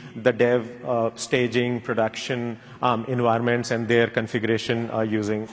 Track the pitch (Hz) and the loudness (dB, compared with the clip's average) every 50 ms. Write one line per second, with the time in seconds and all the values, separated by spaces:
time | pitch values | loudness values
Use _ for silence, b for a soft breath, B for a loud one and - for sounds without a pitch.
0 | B B B 117 110 127 117 110 123 120 123 123 110 117 - - - 131 123 117 | B B B 0 2 2 4 4 4 4 4 2 0 -4 -12 -10 -6 -4 -2 0
1 | 113 113 113 - - - 143 127 123 117 120 127 120 123 123 117 - - 113 110 | 0 -2 -4 -6 -4 -2 0 0 0 2 2 0 0 0 -2 -4 -4 -2 0 0
2 | 110 110 - - - - 131 120 120 120 113 B B B B B 127 127 117 113 | 0 -2 -2 -6 -6 -6 -4 -4 -4 -6 -8 B B B B B 0 0 0 0
3 | 113 131 127 123 120 117 113 117 120 120 120 120 117 - 123 113 117 107 120 117 | -2 -2 -2 2 2 2 2 2 2 2 0 0 0 -2 -2 -2 0 2 4 4
4 | 117 110 - 123 113 110 - 117 107 110 113 107 - - 120 117 117 113 113 113 | 4 4 2 -2 -2 -2 -2 -2 0 2 0 0 0 -2 -2 -2 -2 -2 -2 -2
5 | 110 107 107 107 104 104 107 107 110 107 | 0 0 0 0 0 0 -2 -4 -4 -6